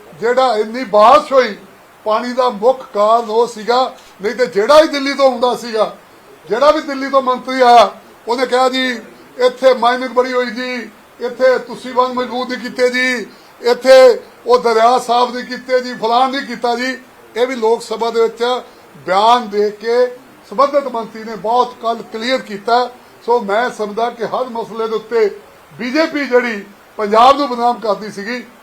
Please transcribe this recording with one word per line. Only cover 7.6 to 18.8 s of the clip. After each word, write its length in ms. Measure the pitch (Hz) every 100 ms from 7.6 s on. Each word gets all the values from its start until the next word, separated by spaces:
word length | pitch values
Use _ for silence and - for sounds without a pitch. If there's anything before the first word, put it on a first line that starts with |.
ਆਇਆ, 340 | 247 240 196 - - - -
ਉਹਨੇ 180 | 247 254
ਕਿਹਾ, 240 | 247 262
"ਜੀ 200 | 262 254 233 - - - - 247
ਇੱਥੇ 280 | 247 262
ਮਾਈਨਿੰਗ 380 | 240 233 247 254
ਬੜੀ 220 | 240 254
ਹੋਈ 180 | 247 247
ਜੀ, 240 | 220 254 247 214 - - - 240
ਇੱਥੇ 340 | 247 254 247
ਤੁਸੀਂ 340 | 247 226 254
ਬੰਨ 200 | 247 254
ਮਜ਼ਬੂਤ 360 | 247 247 240 247
ਨਹੀਂ 100 | 247
ਕੀਤੇ 300 | 240 - 247
ਜੀ, 360 | 247 254 240 196 - - - 233
ਇੱਥੇ 500 | 240 254 262 254 220 - - 240
ਉਹ 140 | 240
ਦਰਿਆ 400 | 233 220 233 254
ਸਾਫ਼ 360 | 240 240 240 247
ਨਹੀਂ 100 | 240
ਕੀਤੇ 360 | 247 - 254
ਜੀ, 120 | 247
ਫਲਾਣ 380 | 220 226 240 262
ਨਹੀਂ 100 | 269
ਕੀਤਾ 340 | 208 226 247 233
ਜੀ।" 220 | 254 247 - - - 220
ਇਹ 120 | 254
ਵੀ 80 | 254
ਲੋਕ 260 | 220 233
ਸਭਾ 300 | - 214 233
ਦੇ 100 | 226
ਵਿੱਚ 400 | 226 220 240 247 - -